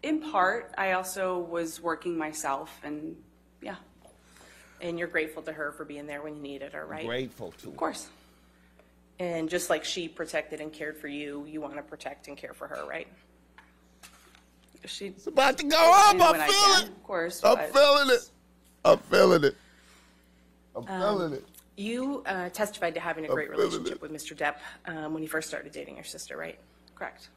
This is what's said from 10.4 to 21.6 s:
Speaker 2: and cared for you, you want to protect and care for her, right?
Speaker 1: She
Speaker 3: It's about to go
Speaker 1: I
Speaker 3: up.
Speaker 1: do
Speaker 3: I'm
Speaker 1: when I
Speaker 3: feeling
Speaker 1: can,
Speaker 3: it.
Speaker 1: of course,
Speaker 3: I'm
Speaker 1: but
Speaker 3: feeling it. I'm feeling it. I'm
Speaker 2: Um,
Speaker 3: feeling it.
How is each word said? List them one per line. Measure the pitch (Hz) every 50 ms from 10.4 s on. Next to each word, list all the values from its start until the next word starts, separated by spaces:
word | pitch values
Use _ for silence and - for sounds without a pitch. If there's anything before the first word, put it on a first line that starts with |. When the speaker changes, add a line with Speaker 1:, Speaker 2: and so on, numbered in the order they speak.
| 156 - 156 147
Speaker 2:
and | 151 156 156
cared | - 156 151 156 151
for | -
you, | 147 143 143 147 147 143 143 143 156
you | 151 156
want | 151 139 139
to | 147 143
protect | - - - - 131 143 - _
and | - 143
care | - - - -
for | - -
her, | - - - 73
right? | 71 69 - - - - _ _ _ _ _ _ _ _ - - _ _ _ _ _ _ _ - - _ _ _ _ _ - _ _ _ _ _ _ _ - -
Speaker 1:
She | 185 - - 202
Speaker 3:
It's | 196 190 - -
about | - 320 269 262 277 269 -
to | 302
go | 285 311 320
Speaker 1:
I | 330 330 349 403 403 415
Speaker 3:
up. | 403
Speaker 1:
do | 370 349
Speaker 3:
I'm | 330 -
Speaker 1:
when | 311
I | 302 -
Speaker 3:
feeling | - 403 403 403 392
Speaker 1:
can, | 370 -
Speaker 3:
it. | 208
Speaker 1:
of | - - _
course, | - 202 175 165 170 175 - -
Speaker 3:
I'm | - -
Speaker 1:
but | - - - -
Speaker 3:
feeling | 269 285 285 285 285 285 269
it. | 247 233 - - _ _ _ _ _ _ _ _ _ _ _
I'm | - 165 -
feeling | - - - 180 196 185 180 165 143
it. | 139 - - _ _ _ _ _ _ - _ _ _ _ _ _ _ _ _ _ _ _ _ _ _ _
I'm | 113 120 120
Speaker 2:
Um, | 190 185 185 202 214 196
Speaker 3:
feeling | 175 160 143
it. | - - - _ -